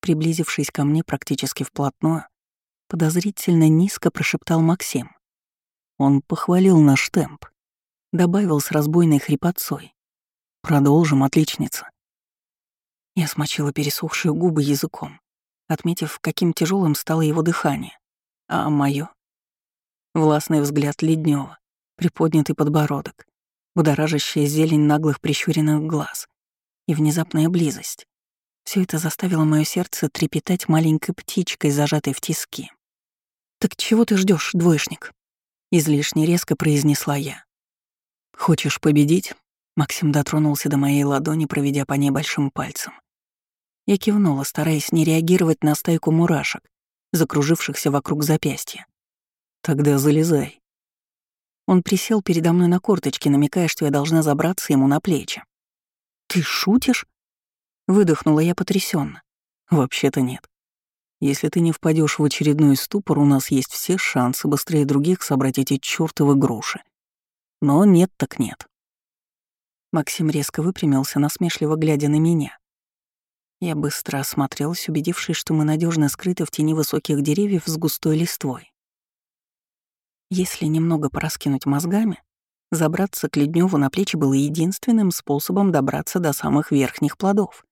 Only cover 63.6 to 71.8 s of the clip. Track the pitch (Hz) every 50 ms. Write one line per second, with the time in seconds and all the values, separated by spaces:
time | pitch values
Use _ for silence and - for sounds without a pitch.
63.6 | 127 - - - - - 175 190 - - - 139 123 123 127 - - 147 147 139
64.6 | - - 165 151 147 139 143 139 143 165 185 - - - 147 131 139 135 127 -
65.6 | 135 - 139 135 - - - - 165 160 - - 151 143 143 139 135 131 120 107
66.6 | - - - - - _ _ _ _ _ _ _ _ _ _ _ _ _ _ _
67.6 | - 143 139 156 196 208 190 170 175 190 _ _ - - - - - 107 - _
68.6 | - _ _ _ _ _ _ _ _ _ _ _ _ _ _ _ _ _ _ _
69.6 | _ _ _ _ _ _ - 160 143 - - - 170 156 139 147 143 - - -
70.6 | 151 175 190 - - 151 139 135 135 - - 139 143 147 - - 180 170 - -
71.6 | 160 151 156 156